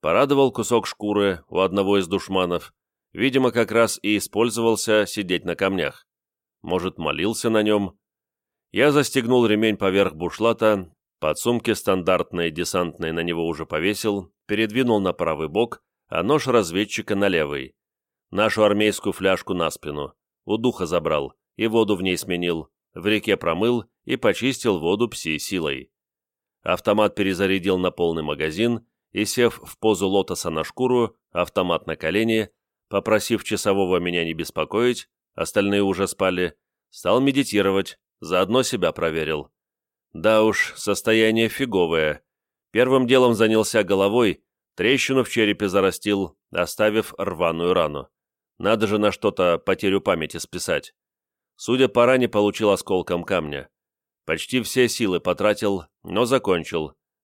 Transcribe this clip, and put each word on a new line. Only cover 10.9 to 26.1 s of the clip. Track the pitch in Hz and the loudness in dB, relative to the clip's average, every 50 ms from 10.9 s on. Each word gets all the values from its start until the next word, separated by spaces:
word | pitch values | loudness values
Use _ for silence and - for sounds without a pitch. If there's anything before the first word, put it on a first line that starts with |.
| _ _ _ _ _ _ | _ _ _ _ _ _
подсумки | - 78 78 - - 117 120 117 - - 107 | -4 -4 -4 -2 -2 -2 -2 0 0 -2 -2
стандартные, | - - - 98 95 87 80 92 90 90 _ - 87 85 85 | -2 0 0 0 0 2 0 0 0 0 _ -4 -4 -4 -4
десантные | 78 76 87 - - 92 87 85 73 - 82 80 82 | -2 -4 -6 -2 -2 -2 -2 -2 -6 -6 -6 -6 -4
на | 85 | -4
него | 85 87 85 82 82 | -4 -2 -2 -2 -2
уже | 82 82 73 80 | -2 -4 -6 -8
повесил, | - - 78 82 98 107 98 - 113 101 101 90 - _ _ _ | -6 -4 -2 0 -2 -2 -2 -2 -2 -2 -2 -6 -10 _ _ _
передвинул | - 104 101 113 107 104 123 135 123 113 107 | -6 -2 -2 -2 -2 0 -2 0 2 2 2
на | 98 92 87 | 0 -2 -2
правый | - 90 80 80 73 80 76 | -2 -2 -2 -2 -2 -4 -4
бок, | 76 101 120 117 - - _ _ _ _ _ _ | -2 -2 -2 -2 -4 -16 _ _ _ _ _ _
а | - 82 87 | -6 -4 0
нож | 107 147 156 143 131 | 0 0 0 0 2
разведчика | 120 117 101 82 82 95 107 104 - - 107 - 107 | 2 2 2 2 -2 -2 -2 -2 -4 -10 -6 -4 -2
на | 98 101 101 | 0 0 0
левый. | 90 82 78 71 73 69 65 64 _ _ _ _ _ _ _ _ _ _ _ _ | 2 0 0 -2 -4 -8 -10 -12 _ _ _ _ _ _ _ _ _ _ _ _
Нашу | - 92 107 110 - 110 107 | -2 0 0 0 2 4 4
армейскую | 104 104 104 107 107 101 - - 104 90 | 4 4 4 2 2 0 0 -4 -6 -6
фляжку | - 92 95 95 90 - - 95 | 0 0 0 0 0 -2 -6 -4
на | 90 85 80 | -2 -2 -2
спину. | - - - 76 73 73 73 69 _ _ _ _ _ _ _ | -4 -6 -10 -10 -8 -8 -10 -10 _ _ _ _ _ _ _
У | - 104 | -4 -4
духа | 110 113 127 117 - - | 0 0 -2 -2 -2 -4
забрал, | 78 85 87 78 80 80 73 71 67 - _ _ _ _ | -2 -2 -2 0 0 -2 -2 -2 -4 -10 _ _ _ _
и | - 107 | -2 -2
воду | 113 110 113 113 101 107 | 0 2 2 2 2 2
в | 87 92 | 0 0
ней | 95 90 | -2 -2
сменил, | 85 - - 90 87 87 87 85 82 76 _ _ _ _ _ _ | -2 -4 -6 -4 -2 -2 -2 -2 -4 -6 _ _ _ _ _ _
в | - 85 | -6 -2
реке | 104 107 107 - - 101 | 0 0 0 0 0 -2
промыл | - - 85 82 82 104 120 123 120 104 _ _ _ _ | 0 0 -2 -2 0 0 0 0 -2 -4 _ _ _ _
и | - - | -6 -6
почистил | 123 - 110 95 - 117 131 131 - - 120 101 87 | 0 0 0 0 2 -2 -4 -4 -2 -2 -2 0 0
воду | 73 85 95 104 120 117 | 0 -2 0 0 -2 -4
пси-силой. | - - - 82 78 73 - - 98 90 80 73 69 65 64 _ _ _ _ _ | -4 -8 -6 -6 -6 -6 -6 -6 -6 -4 -4 -4 -6 -8 -12 _ _ _ _ _